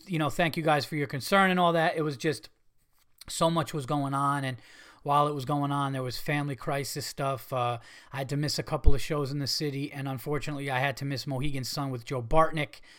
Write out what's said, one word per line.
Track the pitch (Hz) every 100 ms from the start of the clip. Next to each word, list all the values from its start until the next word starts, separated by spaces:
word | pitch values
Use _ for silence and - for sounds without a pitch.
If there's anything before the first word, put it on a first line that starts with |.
| -
you | 160
know, | 147
thank | - 165 170
you |
guys | 156 147
for | - 151
your | 139
concern | 139 - 196 190
and | 180
all | 170
that. | 165 165 165
It |
was | 151 135
just | 160 - - _ _ _ _ _ _ - -
so | - 165
much | 165 147
was | 156 127
going | 147 139
on, | 139 139 143
and | 135 123 - - - -
while | 147 143 147
it |
was | 147
going | 127 147 143
on, | 143 139
there | 135
was | 127 -
family | - 147 143 131
crisis | - 143 131 147 -
stuff. | - 139 131 -
Uh, | 131 120 117 - - -
I | 131
had | 131
to | 143
miss | 147 -
a |
couple | - 156 -
of | 143
shows | - 151 135
in | 147
the | 135
city, | - 151 139 143
and | 143 135
unfortunately, | 131 151 147 151 143 139
I | 127
had | 139 127
to |
miss | 139 135 143
Mohegan | 131 147 135
Sun | 120 - 139
with | 127
Joe | - 135
Bartnick. | 117 156 160 160 143 - -